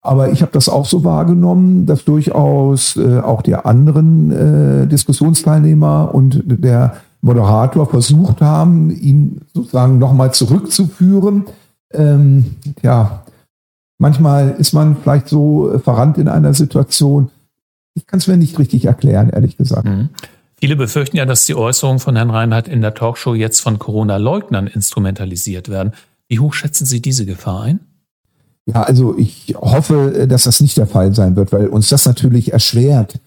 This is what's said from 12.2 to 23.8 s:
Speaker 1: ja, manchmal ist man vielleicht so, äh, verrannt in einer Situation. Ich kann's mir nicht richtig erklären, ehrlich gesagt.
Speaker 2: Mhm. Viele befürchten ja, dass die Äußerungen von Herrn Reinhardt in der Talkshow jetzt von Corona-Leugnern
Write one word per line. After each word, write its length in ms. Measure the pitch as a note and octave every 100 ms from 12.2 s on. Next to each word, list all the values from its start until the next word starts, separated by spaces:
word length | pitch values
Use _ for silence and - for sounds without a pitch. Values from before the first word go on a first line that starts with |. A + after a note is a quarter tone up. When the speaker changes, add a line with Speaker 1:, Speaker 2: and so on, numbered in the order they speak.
| C#3+ C3+ A#2+ - D3 -
Speaker 1:
ja, 400 | B2 A#2+ G#2+ G2 - _ _ _ _ _ _ _
manchmal 560 | C#3 C#3 D#3 C#3+ C3+ -
ist 160 | D3+
man 220 | D3+ D#3 C#3+
vielleicht 320 | - C#3+ -
so, 440 | D3+ D3 D3+ C#3+
äh, 60 | C3
verrannt 400 | - A2+ C#3 D#3
in 100 | D3
einer 280 | D#3+ D3 C#3
Situation. 760 | C#3+ C3+ C#3 - C#3+ C#3+ C3 _ _ _ _ _ _
Ich 140 | - _
kann's 180 | F#3+ F3+
mir 120 | F3+
nicht 200 | D#3 -
richtig 280 | C3+ B2 -
erklären, 440 | B2 C#3 G2 A#2
ehrlich 260 | - - -
gesagt. 300 | - - -
Speaker 2:
Mhm. 240 | G2 C3+ - - _ _ _
Viele 160 | C#3 D3
befürchten 420 | B2 D3 C3+ D#3
ja, 80 | C3
dass 200 | A#2+ -
die 80 |
Äußerungen 460 | - A2+ B2+ C#3 C3
von 160 | C#3 A#2
Herrn 160 | A#2
Reinhardt 360 | A2+ A2+ A2+ A#2
in 140 | C3
der 140 | G#2+ G#2+
Talkshow 400 | A#2 A#2 B2+ A2+
jetzt 240 | A2 -
von 180 | A#2+
Corona-Leugnern 880 | G#2